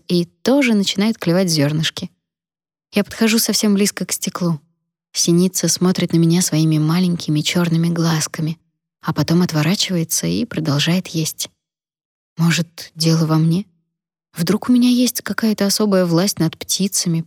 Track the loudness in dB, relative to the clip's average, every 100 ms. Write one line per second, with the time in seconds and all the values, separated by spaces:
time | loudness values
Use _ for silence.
0 | -2 -2 -2 _ 0 2 2 0 0 0
1 | -2 -2 0 0 0 0 0 0 -4 -6
2 | -12 _ _ _ _ _ _ _ _ -4
3 | -2 -2 0 0 0 0 0 2 0 -4
4 | -8 -6 -6 -4 -2 -4 _ _ _ _
5 | _ -4 2 4 2 0 -2 0 0 0
6 | 0 2 4 2 2 0 2 2 2 2
7 | 0 -2 -2 -2 0 0 0 0 0 0
8 | 0 0 -4 -6 -6 -8 _ _ _ _
9 | -6 -2 0 2 2 0 0 0 -2 -2
10 | -2 -4 -2 -4 -4 -4 -2 -2 0 -2
11 | -2 -6 -6 -6 -14 _ _ _ _ _
12 | _ _ _ -2 0 0 -4 -10 -14 -2
13 | 0 2 2 2 2 0 -4 _ _ _
14 | _ _ _ -6 -2 0 2 4 4 4
15 | 2 -2 -8 -2 0 0 0 0 2 2
16 | 4 2 0 0 -2 -2 -6 -4 -2 -2
17 | -2 -2